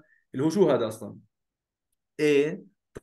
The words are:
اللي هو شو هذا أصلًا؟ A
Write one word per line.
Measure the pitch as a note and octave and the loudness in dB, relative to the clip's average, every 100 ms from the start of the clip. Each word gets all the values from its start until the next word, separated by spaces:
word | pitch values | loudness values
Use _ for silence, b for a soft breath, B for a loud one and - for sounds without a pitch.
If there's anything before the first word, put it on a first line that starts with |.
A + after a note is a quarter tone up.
| b b b | b b b
اللي | C3 D#3 | -4 -2
هو | |
شو | F#3+ E3+ | 2 2
هذا | B2 A2 | 2 -2
أصلًا؟ | G#2+ G#2 A2 - _ _ _ _ _ _ _ _ - | -8 -14 -18 -20 _ _ _ _ _ _ _ _ -4
A | D3+ C#3+ D3 F#3 - _ _ - | 2 2 2 -4 -14 _ _ -14